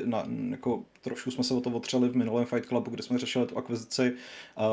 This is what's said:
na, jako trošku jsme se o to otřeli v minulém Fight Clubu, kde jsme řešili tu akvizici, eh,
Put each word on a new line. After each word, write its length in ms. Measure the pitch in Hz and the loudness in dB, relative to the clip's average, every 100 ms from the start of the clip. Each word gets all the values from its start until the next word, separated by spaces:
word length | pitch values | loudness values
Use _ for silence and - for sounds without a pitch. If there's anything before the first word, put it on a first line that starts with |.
| 120 | 6
na, 180 | 110 110 - - | 0 -2 -2 -4
jako 340 | - 123 110 - _ | -2 0 -2 -4 _
trošku 300 | 123 117 131 | -8 -6 -4
jsme 120 | 127 | 0
se 100 | 123 | 2
o 80 | 123 | 2
to 80 | 123 | 0
otřeli 400 | 117 - 127 123 | -2 0 4 4
v 60 | 123 | 4
minulém 300 | 113 117 120 | 2 2 2
Fight 200 | 120 - | 0 0
Clubu, 240 | 120 113 | 0 0
kde 120 | 113 | -6
jsme 140 | - 123 | -2 -2
řešili 280 | 123 127 120 | 0 0 0
tu 100 | - | -2
akvizici, 560 | 127 117 113 - 127 123 - - - - | -4 -4 -2 2 2 2 -8 -16 -12 0
eh, 40 | 110 | 2